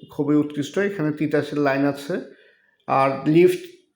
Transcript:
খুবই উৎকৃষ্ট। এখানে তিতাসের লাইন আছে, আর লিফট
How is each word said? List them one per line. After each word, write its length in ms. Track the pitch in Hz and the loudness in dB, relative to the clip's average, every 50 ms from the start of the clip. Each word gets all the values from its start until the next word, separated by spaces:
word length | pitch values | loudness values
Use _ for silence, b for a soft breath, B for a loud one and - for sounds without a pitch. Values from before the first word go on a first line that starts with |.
| - - | -20 -10
খুবই 240 | - - 147 139 151 | -6 -4 0 2 2
উৎকৃষ্ট। 420 | 147 147 147 - 147 139 - - | 2 0 0 -4 -8 -8 -4 -4
এখানে 340 | 190 - 196 202 - 156 151 | -2 -2 -2 -2 -2 -4 -4
তিতাসের 480 | 147 - 156 151 151 147 - - 143 147 | -2 -2 -2 -2 0 -2 -2 -2 -2 -2
লাইন 260 | 147 139 135 139 139 | 0 0 0 2 0
আছে, 360 | 143 139 - - - 180 220 - b b b b b b b b b b b b | -2 -2 -4 -6 -8 -8 -8 -8 b b b b b b b b b b b b
আর 420 | - 135 135 135 139 135 143 - 151 | -2 0 2 2 2 0 -2 0 2
লিফট 300 | 156 170 180 180 - - - - - - _ _ _ | 6 6 6 6 4 0 -6 -16 -20 -20 _ _ _